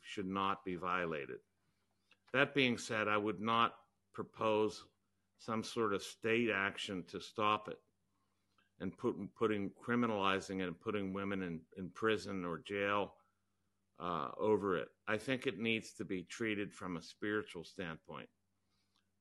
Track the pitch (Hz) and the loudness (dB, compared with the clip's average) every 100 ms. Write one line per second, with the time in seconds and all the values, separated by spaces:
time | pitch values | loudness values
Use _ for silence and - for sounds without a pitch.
0 | - - 95 98 98 98 95 87 90 90 | -8 -6 -2 0 0 0 -4 -4 0 0
1 | 85 78 65 62 _ _ _ _ _ _ | 0 -2 -4 -10 _ _ _ _ _ _
2 | _ _ _ 127 139 143 127 113 - 113 | _ _ _ 2 4 4 4 2 0 0
3 | 104 107 104 92 110 113 117 - _ _ | 4 4 2 0 2 4 4 0 _ _
4 | _ - 101 - 110 107 107 - - _ | _ -10 -8 0 4 4 4 0 -12 _
5 | _ _ _ _ - 113 110 120 110 98 | _ _ _ _ -4 -2 -2 0 2 2
6 | - - 113 113 117 98 98 - - 92 | -2 -2 2 4 4 4 2 0 -4 -4
7 | 85 92 - - 107 104 - - _ _ | -6 -8 -6 2 4 4 0 -10 _ _
8 | _ _ _ _ _ _ _ - 92 - | _ _ _ _ _ _ _ -8 -6 -2
9 | 120 82 98 - 110 107 98 - - 120 | -2 -2 -6 0 0 2 -4 -6 0 2
10 | 120 104 98 95 95 95 90 85 - 104 | 2 2 4 2 0 -2 -2 -4 -4 -2
11 | 95 95 98 95 92 80 - - 92 - | -2 -2 -2 -2 -4 -6 -10 -10 -10 0
12 | 113 104 95 98 87 80 - 101 101 104 | 2 2 -2 -4 -4 -4 -4 0 2 2
13 | 92 - _ _ _ _ _ _ _ - | 0 -6 _ _ _ _ _ _ _ -8
14 | 87 85 65 - 107 104 98 85 60 _ | -4 -2 -4 0 2 4 2 0 -2 _
15 | - 107 135 131 135 95 113 110 - - | -4 -2 -2 -2 -2 -2 0 0 -2 -8
16 | 90 95 87 - 113 101 98 - 92 85 | -6 -6 -6 -4 -2 -2 -4 -8 -6 -6
17 | - - 107 107 104 87 80 - 87 80 | -8 -6 -2 -2 -2 -10 -12 -8 -8 -8
18 | - 71 57 _ _ _ _ _ _ _ | -12 -12 -14 _ _ _ _ _ _ _
19 | _ _ | _ _